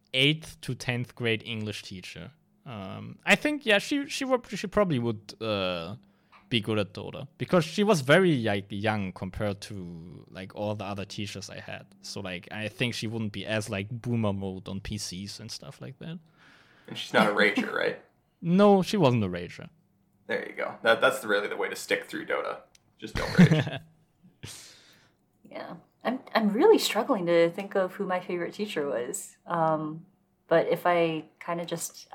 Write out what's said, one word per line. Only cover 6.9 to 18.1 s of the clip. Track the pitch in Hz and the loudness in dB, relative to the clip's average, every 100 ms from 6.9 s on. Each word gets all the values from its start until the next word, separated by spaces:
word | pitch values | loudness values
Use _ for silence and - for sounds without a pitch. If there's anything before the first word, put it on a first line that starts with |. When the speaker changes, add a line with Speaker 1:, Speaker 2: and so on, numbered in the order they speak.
| - | -6
Speaker 1:
Dota, | 98 - - _ | -12 -12 -14 _
because | - 180 | 2 2
she | 160 - | 2 0
was | 208 180 | 4 4
very, | 127 165 185 139 | 6 6 6 4
like, | 110 101 98 | 2 0 -2
young | 101 107 107 95 | -4 -2 0 -4
compared | - 92 - 104 98 | -6 -10 -4 -4 -4
to, | - 101 87 85 87 - - | -8 -12 -12 -12 -14 -18 -18
like, | - 95 - | -14 -14 -6
all | 104 | -4
the | 107 | -4
other | 98 101 95 | -6 -8 -8
teachers | - 101 101 95 | -8 -8 -8 -12
I | 95 | -14
had. | 95 98 - _ | -12 -14 -14 _
So, | - - | -12 -10
like, | 95 87 - | -6 -8 -8
I | 104 107 | -8 -8
think | - 123 110 | -2 -4 -2
she | 110 | -6
wouldn't | 113 107 | -4 -6
be | 101 95 | -6 -4
as, | 110 107 | -2 -2
like, | 98 101 | -4 -4
boomer | 123 123 117 107 | -8 -2 0 0
mode | 98 98 92 92 | 0 -4 -8 -8
on | 95 | -10
P | - 107 | -8 -8
Cs | - 90 101 - | -8 -8 -10 -12
and | 110 | -12
stuff | - 139 - | -12 -14 -14
like | 131 135 | -14 -12
that. | 165 170 _ _ - - _ _ - | -12 -12 _ _ -20 -20 _ _ -14
Speaker 2:
And | 113 | -12
she's | - | 0
not | 127 107 | 4 4
a | 101 | 6
rager, | 104 - - | 4 4 -2
Speaker 1:
<laughs> | - | 0
Speaker 2:
right? | - - - | -2 -2 -12